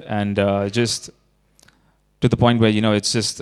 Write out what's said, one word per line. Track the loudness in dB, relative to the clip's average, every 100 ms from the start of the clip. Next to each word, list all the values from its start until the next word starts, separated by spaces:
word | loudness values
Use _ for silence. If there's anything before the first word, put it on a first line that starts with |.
| -8
and, | -6 -2 -2
uh, | 0 0 -2
just | -2 -4 -4 -12 -20 _ _ _ _ _ _ _ _ _ _
to | 2
the | 4
point | 4 4
where, | 2
you | 2
know, | 2
it's | 0 0
just, | -4 -4 -8